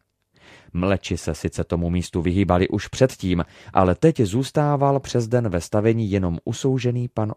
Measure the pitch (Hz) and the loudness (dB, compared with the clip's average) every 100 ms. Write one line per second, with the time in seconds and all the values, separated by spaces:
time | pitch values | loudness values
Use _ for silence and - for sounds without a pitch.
0 | _ _ _ _ - - - 87 92 95 | _ _ _ _ -20 -20 -10 -4 0 -2
1 | - 87 - 78 85 - 80 85 85 90 | -2 -6 -4 -4 -4 -4 -2 -2 0 -2
2 | - 90 85 92 90 90 - 101 - - | -2 -2 0 2 2 2 2 -2 -6 0
3 | 131 - 92 85 - - - - 92 87 | 0 2 -2 0 -2 -10 -2 2 4 4
4 | 165 147 101 113 135 156 147 143 139 139 | 2 2 0 0 -2 -2 0 2 2 0
5 | - 123 113 123 113 87 - 107 110 117 | -2 -4 0 0 0 -2 -2 0 2 2
6 | 104 98 90 82 - 117 135 131 123 120 | 0 0 0 -2 -6 -4 -2 0 -2 -2
7 | 123 - 104 | -4 -4 -4